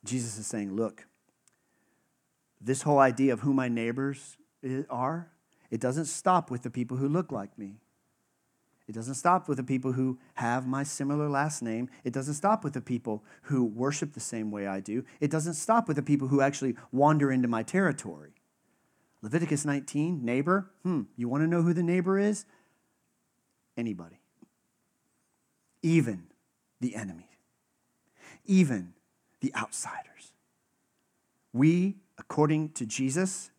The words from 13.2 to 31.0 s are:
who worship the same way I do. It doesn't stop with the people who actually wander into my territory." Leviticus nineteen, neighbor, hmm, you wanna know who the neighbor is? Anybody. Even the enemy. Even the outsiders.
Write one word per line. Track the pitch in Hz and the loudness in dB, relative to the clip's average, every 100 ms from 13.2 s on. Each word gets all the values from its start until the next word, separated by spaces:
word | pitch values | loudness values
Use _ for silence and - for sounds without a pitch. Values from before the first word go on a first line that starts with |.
| - - | -8 -20
who | - 135 120 | -4 0 0
worship | 107 131 143 151 | 0 -2 -2 -6
the | 131 | -8
same | - 113 110 | -8 -6 -6
way | 104 98 | -4 -4
I | 98 | -6
do. | 95 113 135 - | -4 -6 -6 -4
It | 147 | -2
doesn't | 156 156 160 | 0 -2 -6
stop | - 226 233 | 2 2 4
with | 147 | -2
the | |
people | 143 143 131 | 2 2 4
who | 139 | 4
actually | 139 143 135 - - | 4 2 -4 -4 -4
wander | 127 147 156 143 | 4 6 6 4
into | 131 123 | 4 2
my | 117 | 0
territory." | 113 180 185 143 107 76 73 _ _ _ _ _ _ _ _ _ | 0 2 2 0 -8 -14 -18 _ _ _ _ _ _ _ _ _
Leviticus | 107 151 160 147 151 | -2 0 2 0 2
nineteen, | 143 135 143 156 170 | -2 -2 -2 0 0
neighbor, | 120 123 147 190 190 _ | 0 0 2 2 0 _
hmm, | 180 165 101 - | -2 -2 -2 -6
you | 120 | -2
wanna | 135 160 | 2 2
know | 170 | 4
who | 170 | 4
the | 170 | 4
neighbor | 170 180 180 196 | 2 2 2 2
is? | 208 202 - _ _ _ _ _ _ _ _ _ _ _ _ - | 2 0 -6 _ _ _ _ _ _ _ _ _ _ _ _ -6
Anybody. | 117 92 82 - _ _ - _ _ _ _ _ _ _ _ _ _ _ _ _ | -4 -6 -10 -20 _ _ -20 _ _ _ _ _ _ _ _ _ _ _ _ _
Even | 165 165 120 95 85 _ _ _ _ _ | 4 4 4 -2 -10 _ _ _ _ _
the | 123 107 | -6 -4
enemy. | 104 82 - _ _ _ _ _ _ _ _ _ - - - | -10 -12 -18 _ _ _ _ _ _ _ _ _ -20 -20 4
Even | 190 160 113 87 _ _ _ _ _ | 6 6 2 -4 _ _ _ _ _
the | 135 - | -6 -4
outsiders. | - - - - - - - _ _ _ _ _ _ _ | -8 -8 -8 -10 -14 -20 -20 _ _ _ _ _ _ _